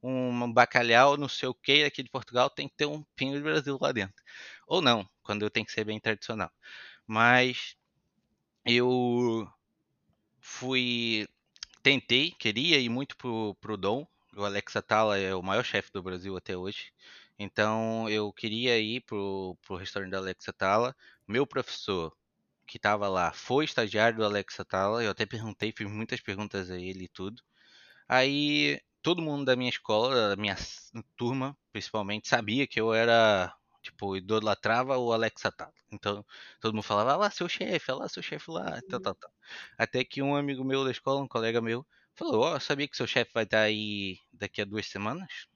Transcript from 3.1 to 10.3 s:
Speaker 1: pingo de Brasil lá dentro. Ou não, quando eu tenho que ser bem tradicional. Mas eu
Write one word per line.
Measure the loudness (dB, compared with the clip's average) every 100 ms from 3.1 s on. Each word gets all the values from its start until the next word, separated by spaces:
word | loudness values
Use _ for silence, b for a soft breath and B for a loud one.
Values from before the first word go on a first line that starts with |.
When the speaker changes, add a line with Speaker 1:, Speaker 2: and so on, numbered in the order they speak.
| -4
Speaker 1:
pingo | -2 -2
de |
Brasil | 0 0 0 0
lá | 0
dentro. | 0 -2 -8 B B B B B
Ou | 2
não, | 4 4 2 _
quando | -6 -2
eu | 0
tenho | -2 -4
que |
ser | -4 -4
bem | -2
tradicional. | -2 -4 -4 -6 -6 _ B B B B _
Mas | 4 6 6 4 0 -10 -14 _ _ _ _ _ _ _ _ 2
eu | 4 6 4 2 2 2 0 -6 _ _ _ _ _ _ _ _